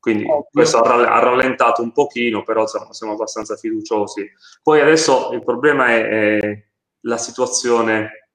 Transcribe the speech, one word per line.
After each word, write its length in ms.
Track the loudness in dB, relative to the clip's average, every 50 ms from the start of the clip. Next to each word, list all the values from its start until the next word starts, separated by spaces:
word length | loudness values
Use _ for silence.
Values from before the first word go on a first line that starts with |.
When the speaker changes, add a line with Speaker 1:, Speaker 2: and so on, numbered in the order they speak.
| 0
Speaker 1:
Quindi 200 | 0 0 0 0
Speaker 2:
Ovvio. 240 | -2 -2 -2 -4 _
Speaker 1:
questo 300 | _ 2 2 4 4 2
ha 40 | 4
rall-, 200 | 4 4 2 2
ha 120 | 2 2 2
rallentato 600 | 2 2 2 2 0 0 0 0 0 0 0 0
un 100 | -4 -4
pochino, 520 | -2 -2 -2 -2 -2 -4 -2 -2 -2 -4
però 240 | -4 -4 -2 -2 -2
siamo, 260 | -2 -4 -10 -10 -10
siamo 220 | -16 -12 -10 -10 -6
abbastanza 420 | -6 -8 -8 -8 -10 -10 -10 -10
fiduciosi. 720 | -8 -8 -8 -6 -6 -6 -4 -2 -2 -2 -4 -6 -10 -10 -10 _ _ _ -20 -20 _
Poi 160 | _ 2 4 4
adesso 480 | 6 4 4 4 4 2 2 2 0 -2
il 100 | -6 -6
problema 440 | -4 -4 -4 0 0 0 2 2 2 2
è, 480 | 2 0 0 0 -2 0 2 2 2 0
è 260 | -2 -4 -6 -8 _ _ _ _ _ _ _ _ -6
la 100 | -6 -6
situazione 1120 | -6 -6 -10 -4 -4 -4 -2 -2 -4 0 0 2 2 2 2 0 0 -2 -4 -10 -18 _ _ _